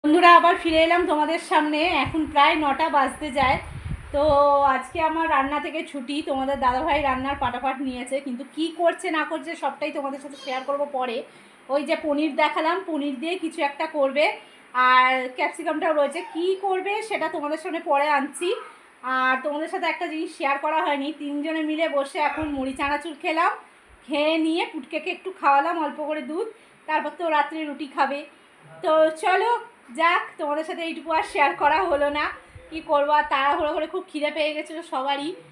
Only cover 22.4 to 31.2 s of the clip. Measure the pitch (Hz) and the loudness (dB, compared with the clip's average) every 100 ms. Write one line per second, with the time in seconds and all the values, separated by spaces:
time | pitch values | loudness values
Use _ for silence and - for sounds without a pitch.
22.4 | 311 277 262 262 285 294 330 294 359 320 | -4 -4 -4 -4 -2 -2 -4 -6 -4 2
23.4 | 349 427 - - _ - - 285 302 320 | 0 0 -14 -20 _ -20 -6 0 2 2
24.4 | 320 330 440 320 - 320 370 - 381 381 | 0 -2 -4 -8 -8 -8 -6 -8 -10 0
25.4 | 311 277 320 339 294 302 294 311 254 320 | 4 4 4 -2 -4 -4 -6 -6 -6 -6
26.4 | 453 - - - - 311 277 294 339 302 | -6 -10 -20 -18 -2 -2 -2 -4 0 2
27.4 | 285 320 302 285 285 320 269 285 320 - | 0 -4 -8 -8 -8 -2 0 -2 -10 -20
28.4 | - - - - 339 311 320 311 415 381 | -20 -20 -20 -6 2 4 4 4 2 2
29.4 | 440 480 466 - - 240 330 370 440 - | 2 0 -4 -20 -14 0 2 2 -2 -6
30.4 | 302 294 320 339 330 320 311 320 | -2 -2 -4 -6 -6 -8 -2 -2